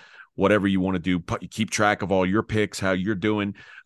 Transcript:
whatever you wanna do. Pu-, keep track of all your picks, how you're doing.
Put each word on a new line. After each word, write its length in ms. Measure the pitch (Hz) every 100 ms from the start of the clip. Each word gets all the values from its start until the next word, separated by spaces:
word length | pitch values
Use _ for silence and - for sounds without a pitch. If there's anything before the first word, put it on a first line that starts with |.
| - - - -
whatever 320 | 98 104 98
you 120 | 95
wanna 200 | 92 92
do. 200 | 87 90
Pu-, 280 | - 113 90
keep 220 | - 104
track 320 | - 104 101
of 80 | 92
all 140 | 95 92
your 180 | 104
picks, 360 | - 110 101 -
how 120 | 95
you're 240 | 92 95 101
doing. 400 | 107 107 101 101 - -